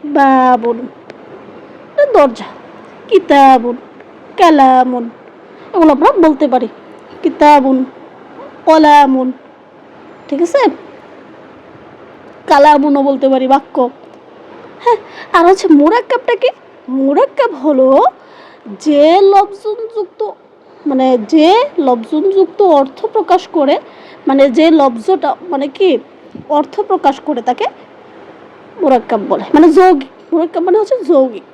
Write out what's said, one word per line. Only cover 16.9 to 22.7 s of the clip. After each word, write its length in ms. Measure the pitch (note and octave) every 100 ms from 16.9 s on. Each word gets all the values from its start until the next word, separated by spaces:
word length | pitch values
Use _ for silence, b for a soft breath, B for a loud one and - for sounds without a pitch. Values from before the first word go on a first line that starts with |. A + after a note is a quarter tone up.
| C4 C4+ D4 C5+ - A#4
হলো 480 | D4+ C#4 C4+ C4 C4+ B4+ - B B B B - G3+
যে 400 | D4+ C#4+ D4+ F4+
লফজুনযুক্ত, 1120 | G4 G4 G4+ G4 G#4+ G#4+ A4+ A4+ F4+ _ G#4+ - _ _ _ - D4+
মানে 320 | C4+ C4 B3 G3+
যে 360 | D#4+ D#4 G#4+ C#5+ -
লফজুনযুক্ত 840 | C4+ B3 A3+ D#4 F#4+ G4 E4 -
অর্থ 440 | G4